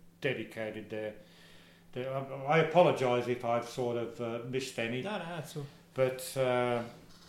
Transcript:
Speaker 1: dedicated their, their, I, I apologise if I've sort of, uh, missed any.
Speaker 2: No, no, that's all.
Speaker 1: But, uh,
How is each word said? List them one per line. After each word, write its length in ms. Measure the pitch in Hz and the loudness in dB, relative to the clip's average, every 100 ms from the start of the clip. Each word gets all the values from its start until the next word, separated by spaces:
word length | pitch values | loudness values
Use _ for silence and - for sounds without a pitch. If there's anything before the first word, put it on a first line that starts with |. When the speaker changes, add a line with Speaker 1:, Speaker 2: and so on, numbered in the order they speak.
| - - | -20 -4
Speaker 1:
dedicated 680 | 139 113 110 113 110 107 104 | -2 -2 -6 -8 -6 -8 -8
their, 240 | 107 107 - - - - - - - - | -6 -6 -8 -16 -20 -20 -20 -20 -20 -12
their, 180 | 127 131 | -8 -4
I, 420 | 135 131 139 135 160 | -4 -6 -4 2 4
I 40 | |
apologise 680 | 151 175 160 127 127 120 117 | 6 8 6 6 4 2 2
if 180 | 120 117 | 0 2
I've 240 | 120 120 | 0 0
sort 280 | - 120 117 | -2 -2 -2
of, 220 | 113 - | -4 -6
uh, 200 | 117 120 131 | -6 -6 -4
missed 280 | 131 135 - | -4 -4 -4
any. 220 | 113 127 | -4 -2
Speaker 2:
No, 140 | 190 208 | -4 -6
no, 80 | 170 175 | -6 -8
that's 200 | - 151 | -8 -10
all. 100 | 135 - - | -12 -14 -6
Speaker 1:
But, 420 | - 131 127 - 139 | 2 2 2 -4 0
uh, 440 | 127 123 123 120 113 - - - | 2 4 2 0 -2 -10 -20 -20